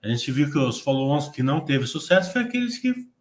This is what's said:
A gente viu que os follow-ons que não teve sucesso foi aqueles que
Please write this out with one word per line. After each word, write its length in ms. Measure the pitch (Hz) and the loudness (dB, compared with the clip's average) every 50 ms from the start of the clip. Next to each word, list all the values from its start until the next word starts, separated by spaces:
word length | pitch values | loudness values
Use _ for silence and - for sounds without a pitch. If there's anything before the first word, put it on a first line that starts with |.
| - | -2
A 60 | 107 | -2
gente 240 | 120 117 - - 127 | -2 -2 -2 -2 0
viu 180 | 135 147 143 | 0 0 2
que 60 | 143 | 2
os 240 | 151 135 123 113 - | 2 2 2 0 -2
follow-ons 480 | - - 135 135 135 135 143 147 143 - | -2 -2 0 0 2 2 2 0 0 -4
que 140 | - - 127 | -4 -2 0
não 180 | 131 143 160 | 2 2 0
teve 260 | 156 - 175 170 135 | 0 2 0 0 0
sucesso 460 | 123 - 160 - - - - 180 - - | -2 -4 -6 0 4 4 4 4 2 -2
foi 80 | 247 240 | -2 -2
aqueles 360 | 240 - 247 247 240 - - | -2 -2 -4 -4 -4 -6 -2
que 280 | - 254 247 - - - _ _ | -2 -2 -2 -2 -6 -16 _ _